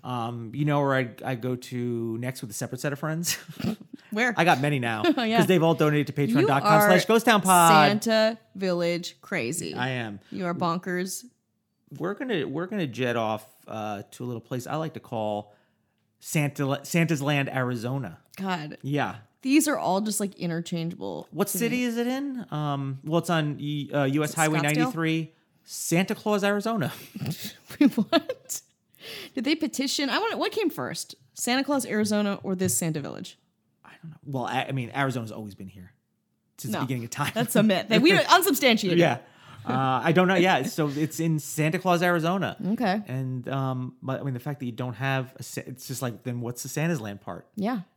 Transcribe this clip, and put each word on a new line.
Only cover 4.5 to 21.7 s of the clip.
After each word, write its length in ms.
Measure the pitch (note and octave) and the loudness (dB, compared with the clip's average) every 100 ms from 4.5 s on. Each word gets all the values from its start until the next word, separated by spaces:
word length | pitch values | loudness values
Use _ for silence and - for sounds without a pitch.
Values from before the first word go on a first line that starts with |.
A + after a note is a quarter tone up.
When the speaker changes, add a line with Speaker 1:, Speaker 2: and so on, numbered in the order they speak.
| C#3+ | 4
Speaker 1:
many 160 | C#3+ C#3+ | 2 0
now 240 | A#2+ A2 | 0 0
Speaker 2:
<laughs> 140 | F4 C4+ | 2 2
Oh, 60 | |
yeah. 140 | A3+ A3+ | 2 2
Speaker 1:
'cause 80 | F#3+ | 4
they've 160 | F#3 | 6
all 100 | E3 | 6
donated 420 | E3 D3+ D3 C3+ - | 4 4 4 0 0
to 60 | C#3+ | 2
Speaker 2:
You 100 | B3 | 4
are 40 | |
Speaker 1:
patreon 40 | G4+ | 4
dot 140 | C#3 | 4
com 180 | G#3 G#3 | 6 6
slash 240 | G#3 F#3 - | 8 6 6
ghost 200 | A3+ A3+ | 4 6
town 160 | G#3+ | 4
pod. 600 | F3+ F3+ E3 D#3+ D3 G#3+ | 6 8 10 10 8 4
Speaker 2:
Santa 340 | A3+ A3 A3 A3+ _ | 2 4 2 0 _
Village 680 | F#3+ F#3+ F3 E3+ F3 E3+ - | -4 -2 0 0 0 -6 -14
crazy. 520 | - F3+ A#2 E3 E3 | -6 -4 -2 -4 -6
Speaker 1:
I 160 | - B2+ | -4 -4
am. 300 | B2+ A2+ G2+ _ | -2 -6 -10 _
Speaker 2:
You 160 | G3 F3+ | -6 -6
are 80 | |
bonkers. 720 | F3 F3 F3 F#3+ F3+ F#3 - B3 _ _ _ _ _ _ C#3 | -2 -2 -2 -4 -6 -6 -8 -14 _ _ _ _ _ _ -8
Speaker 1:
We're 160 | E3+ | -8
gonna, 340 | G3 C4 G3 G2+ | -6 -4 -2 -2
we're 200 | C#3+ F3+ | -4 -6
gonna 180 | G#3+ D3+ | -4 -4
jet 300 | A2 B2+ A#2 | -2 -2 0
off, 320 | A2 A2 - _ - | 0 -2 -8 _ -12
uh, 360 | A2 G#2+ G2+ - | -10 -8 -8 -10
to 120 | - | -12
a 40 | B2 | -10
little 140 | A#2+ | -10
place 260 | - A#2 A#2 | -8 -8 -6
I 80 | D3+ | -6
like 180 | D#3+ | -6
to 60 | A2 | -8
call 560 | - A#2 G#2+ G#2 G#2 _ _ _ _ _ _ _ | -8 -4 -2 -4 -6 _ _ _ _ _ _ _
Santa, 600 | - E3 C#3+ C#3 C3+ C#3 | -4 -2 -2 -2 -4 -4
Santa's 380 | - E3+ E3 D#3 | -2 0 2 0
Land, 260 | C#3 D3 C3+ | 0 0 0
Arizona. 720 | C3 B2 B2 A#2 C#3 G#2+ E2 _ - | -2 -2 -4 -4 -6 -6 -12 _ -10
Speaker 2:
God. 400 | F#3+ F3+ D3+ - | -6 -4 -6 -10
Speaker 1:
Yeah. 320 | C3+ C#3+ A2 - - _ | -4 -2 -2 -6 -18 _
Speaker 2:
These 260 | C4 C#4+ D4 | 2 2 2
are 100 | - | 0
all 220 | - F#3+ | 0 0
just, 180 | G#3+ G3+ | 0 -2
like, 180 | G3+ - | -4 -4
interchangeable 880 | F3 E3 E3+ E3+ E3 F3+ G2 D#2 - | -4 -4 -4 -4 -4 -6 -8 -8 -10
Speaker 1:
What 160 | D3 G3+ | -4 -2
Speaker 2:
to 100 | - | 0
Speaker 1:
city 200 | A#3 | 0